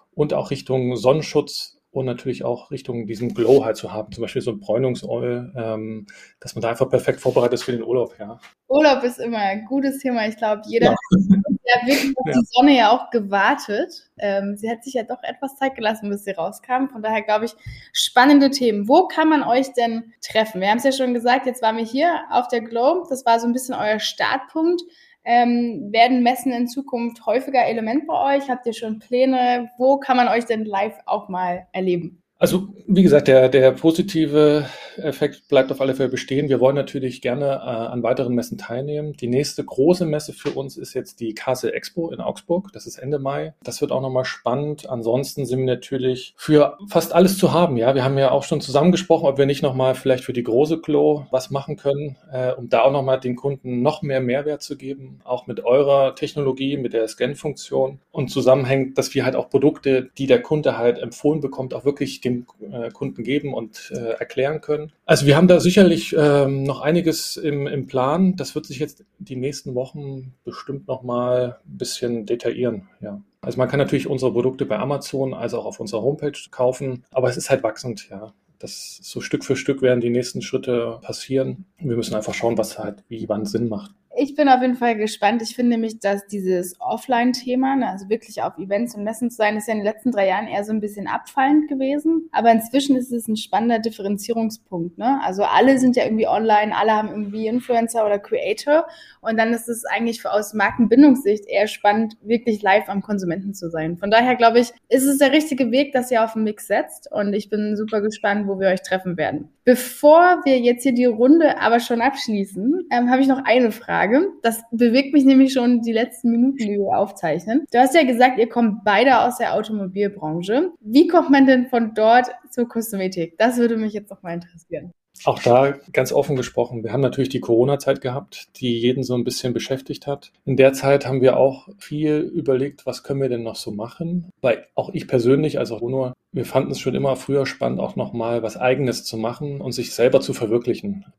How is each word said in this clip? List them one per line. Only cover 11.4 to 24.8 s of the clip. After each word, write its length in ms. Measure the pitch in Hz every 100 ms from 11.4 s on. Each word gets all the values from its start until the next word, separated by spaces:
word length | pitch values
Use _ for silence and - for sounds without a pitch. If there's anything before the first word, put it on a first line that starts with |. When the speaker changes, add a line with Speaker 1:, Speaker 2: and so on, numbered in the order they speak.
| 294 - 240 247 240
Speaker 2:
wirklich 240 | 277 277 262
auf 100 | 247
Speaker 1:
Ja. 60 |
Speaker 2:
die 120 | 247 233
Sonne 240 | 247 277 269
ja 140 | 214
auch 180 | 240 339
gewartet. 1000 | 240 202 196 202 285 - 208 339 - _ -
Ähm, 380 | 202 196 202 202
sie 140 | 220
hat 140 | 233
sich 100 | 269
ja 80 | 254
doch 200 | 220 247
etwas 320 | - 262 269 -
Zeit 180 | 269
gelassen, 340 | 269 214 220 208
bis 120 | 202
sie 60 | 202
rauskam. 560 | 185 170 196 - 254 269
Von 100 | 247
daher 200 | 214 220
glaub 200 | 208 214
ich, 120 | 233 - - - -
spannende 580 | - - - 262 294 277
Themen. 380 | 277 240 208 202
Wo 200 | 302 359
kann 200 | - 311
man 140 | 302
euch 300 | - 247 262
denn 400 | - 233 226 226 _
treffen? 380 | - 226 220 185
Wir 80 | 190
haben's 140 | 226
ja 80 | 269
schon 220 | 269 254
gesagt, 320 | 240 233 262 262
jetzt 160 | 240
waren 140 | 226 226
wir 80 |
hier 360 | 226 262 330 320 -
auf 160 | - 247
der 140 | 240
Glow. 440 | 226 233 254 349 349
Das 160 | 247 233
war 140 | 233
so 60 | 240
ein 40 |
bisschen 220 | 240 254
euer 240 | 247 214 214
Startpunkt. 840 | - - 139 285 - 320 330 359